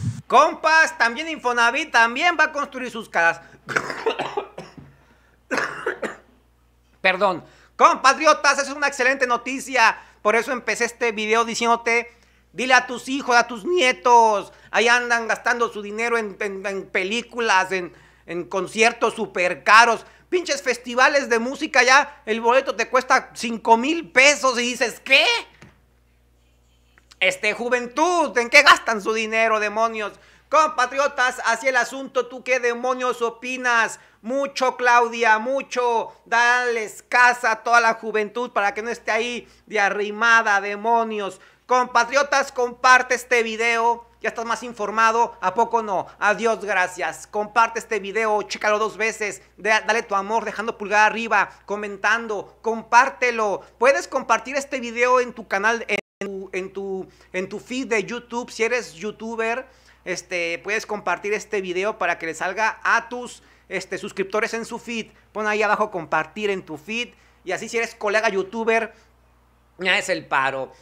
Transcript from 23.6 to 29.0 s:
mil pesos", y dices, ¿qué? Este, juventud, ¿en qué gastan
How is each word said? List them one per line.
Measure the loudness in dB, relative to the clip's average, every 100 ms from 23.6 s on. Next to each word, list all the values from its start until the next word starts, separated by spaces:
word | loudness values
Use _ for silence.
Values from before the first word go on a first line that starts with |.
| 2 2
mil | 2 -4 -2
pesos", | 4 4 4 0 0
y |
dices, | -4 -2 -4 -4
¿qué? | 2 2 4 -2 -6 _ -20 _ _ _ _ _ _ _ _ _ _ _ _ _ _ -4
Este, | -2 -2 -4
juventud, | -4 -2 -2 -2 0 2 2 0 -2
¿en | 4
qué | 6
gastan | 6 6 2 -4